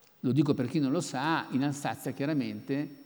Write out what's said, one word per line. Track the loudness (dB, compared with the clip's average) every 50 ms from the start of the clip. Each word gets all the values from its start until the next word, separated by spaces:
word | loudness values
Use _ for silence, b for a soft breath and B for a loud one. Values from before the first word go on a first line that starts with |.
| -20 -20 _ _
Lo | 0 2
dico | 4 4 4 4 4
per | 2 0 0
chi | 2 2
non | 2 2
lo | 2 0
sa, | 0 -2 -4 -2 0 0 0 0 -2 -2
in | 0 0 2
Alsazia | 2 0 -2 -4 -4 -4 -4 -6 -6
chiaramente | -4 -2 -2 0 0 0 0 -2 -4 -8 -4 -4 -2 -2 -2 -6 -10 -16 -20